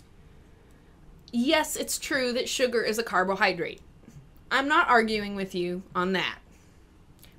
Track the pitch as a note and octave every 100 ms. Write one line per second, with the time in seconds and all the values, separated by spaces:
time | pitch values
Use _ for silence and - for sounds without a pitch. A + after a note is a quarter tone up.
0 | - - - - - - - - - -
1 | - - - A#3+ B3+ D#4 D4+ - E3+ -
2 | - D4 B3+ A#3+ - - B3 A3+ G#3+ G#3+
3 | A3+ F#3 F#3 F#3+ G#3 E3+ D3+ - - -
4 | - - - - - B3 C#4 D#4 - A#3+
5 | A3 A3 G3+ G3+ F#3+ F#3+ F3 F3+ F#3 F3+
6 | F3+ F#3+ C#3+ G#2 - - - - - -
7 | - - -